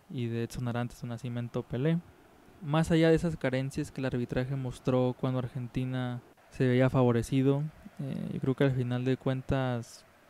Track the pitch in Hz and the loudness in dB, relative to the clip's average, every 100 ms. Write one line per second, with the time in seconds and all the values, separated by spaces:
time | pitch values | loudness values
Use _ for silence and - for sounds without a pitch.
0 | - 131 117 117 117 - 123 117 120 - | -10 -6 -4 -2 -4 -4 -4 -2 -4 -6
1 | 123 117 123 120 117 127 - 120 143 170 | -10 -8 -6 -6 -4 -6 -4 -2 0 0
2 | - - - - - - 156 156 160 170 | -2 -16 -20 -20 -20 -14 -2 0 2 4
3 | 165 160 165 160 135 127 135 156 143 - | 4 4 2 -2 -2 -2 -2 -6 -8 -4
4 | 131 127 120 - 127 139 127 120 - 127 | -4 -2 -2 -2 -2 -4 -6 -4 0 2
5 | 127 123 135 127 123 127 120 - 127 127 | 2 0 -2 -2 -4 -6 -6 -4 -4 -4
6 | 123 120 - _ _ - 131 123 131 135 | -4 -6 -10 _ _ 0 4 6 6 6
7 | 123 117 113 139 135 139 151 - - - | 6 4 2 2 4 2 -2 -8 -16 -10
8 | 135 - - - 135 131 139 127 123 123 | -8 -6 -6 -4 -2 2 2 2 0 0
9 | 127 127 - 131 - 135 131 120 117 - | 0 0 0 -2 -2 -2 0 -2 -6 -16
10 | - _ _ | -20 _ _